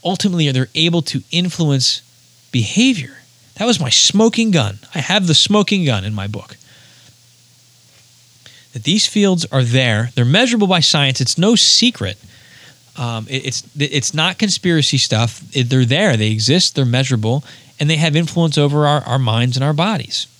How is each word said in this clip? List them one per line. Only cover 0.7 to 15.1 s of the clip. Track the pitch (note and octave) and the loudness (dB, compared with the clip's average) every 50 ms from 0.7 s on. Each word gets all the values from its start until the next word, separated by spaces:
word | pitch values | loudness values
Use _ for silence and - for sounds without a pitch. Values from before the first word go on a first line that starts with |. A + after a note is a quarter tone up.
| _ | _
able | D#3 D#3+ E3+ E3+ F3 | 0 0 2 2 0
to | D#3 - - C3+ - _ | -2 -2 -6 -8 -8 _
influence | - E3+ F3+ F3+ - - E3 D3+ C#3 C3+ B2+ - - - _ _ _ _ _ _ _ _ _ _ | -4 -2 -2 -2 -2 -2 0 0 0 0 0 -2 -4 -4 _ _ _ _ _ _ _ _ _ _
behavior. | - B2 A2 - - G3 A#3+ C4+ B3+ F3+ B2+ A#2 - - _ _ _ _ _ _ _ | -4 -2 -2 0 0 2 2 2 0 -2 -6 -12 -14 -20 _ _ _ _ _ _ _
That | - G3+ | -6 -2
was | A#3+ A#3 D#3 | -2 0 0
my | D#3+ B2 | 0 0
smoking | - - - - - G3 A3 A3+ A3 - A3+ A3 | 2 2 2 4 4 4 4 4 2 0 0 2
gun. | F#3+ D#3+ B2+ F#2+ F#2+ - - - - | 2 2 2 0 -4 -8 -16 -12 -8
I | E3 | -8
have | C3+ - F3+ G#3+ F#3+ | -4 0 0 0 2
the | F3 D3+ | 2 2
smoking | - - - G3+ G#3+ G3+ - G#3 G3 F3 | 2 2 2 2 2 2 2 0 0 0
gun | C#3 A#2+ G2 F#2 | 0 0 -2 -2
in | G#2 G#2+ | -4 -6
my | G2+ G2 | -6 -6
book. | G2+ G#2 F#2+ - - - _ - - - - - - - - - - _ _ _ _ _ _ _ _ _ _ _ _ _ _ _ _ _ _ _ _ _ _ _ _ _ _ _ - - - - _ | -6 -8 -10 -12 -16 -20 _ -20 -20 -20 -20 -20 -20 -20 -20 -20 -20 _ _ _ _ _ _ _ _ _ _ _ _ _ _ _ _ _ _ _ _ _ _ _ _ _ _ _ -20 -20 -20 -20 _
That | _ C3 G#2+ | _ -8 -2
these | D3 F3+ G#3+ - | -2 0 0 0
fields | - - G#3+ G3+ G3 F#3 E3+ E3 - | 0 0 2 2 2 2 0 -2 -2
are | - C3+ | 0 0
there. | B2+ A#2 A#2 C3 C3 A#2+ A2 G#2 A2+ B2 - | 0 2 2 2 2 2 2 0 -2 -2 0
They're | - A#2+ | 0 2
measurable | A#2+ C#3+ G#3 B3+ B3 A#3 A3+ G#3 | 2 4 2 2 2 2 0 2
by | F#3 F#3 E3+ | 2 2 2
science. | D3+ - - D#3 C#3+ C3+ C3 - | 2 2 2 2 0 0 0 -2
It's | B2+ B2 - | -4 -4 -2
no | - F3 G#3 A#3+ | 0 2 2 4
secret. | G3+ - - - - - - - - G#2 F#2+ G2 - - - - - - - - - - - - _ _ _ _ | 2 2 2 2 4 2 2 0 -2 -6 -8 -8 -10 -16 -20 -20 -20 -20 -20 -20 -20 -20 -20 -20 _ _ _ _
Um, | - B2+ A#2 A#2 A2+ A2 A2 | -8 -8 -6 -6 -8 -8 -8
it, | C3 C3 - | -8 -8 -6
it's, | C3+ A#2+ - - - _ D3 | -6 -8 -10 -12 -12 _ -6
it's | C#3+ - - C#3+ B2 - - | -6 -4 -4 -4 -4 -4 -4
not | D3+ D#3 F3+ F3+ - | -2 -2 -2 -2 -4
conspiracy | - G3+ F3 - - F3+ E3+ D#3+ C#3 - - C3 | -4 -4 -4 -2 -2 0 0 2 0 0 0 0
stuff. | - - | 0 0